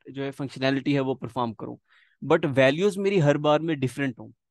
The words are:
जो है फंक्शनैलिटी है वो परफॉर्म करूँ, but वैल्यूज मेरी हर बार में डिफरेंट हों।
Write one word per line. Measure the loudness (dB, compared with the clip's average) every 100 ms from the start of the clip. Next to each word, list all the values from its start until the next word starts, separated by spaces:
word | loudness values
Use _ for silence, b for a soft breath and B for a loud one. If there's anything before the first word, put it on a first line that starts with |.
| -16
जो | -10
है | -8
फंक्शनैलिटी | -8 -10 -4 0 0 0
है | 0
वो | 0 -4
परफॉर्म | -6 -4 -4
करूँ, | -6 -12 -14 b b b b
but | 0 0 2
वैल्यूज | 4 4 4 0 0
मेरी | 0 2
हर | 4 4
बार | 2 2
में | 0 -2
डिफरेंट | -4 -2 -6 -6
हों। | -14 -20 _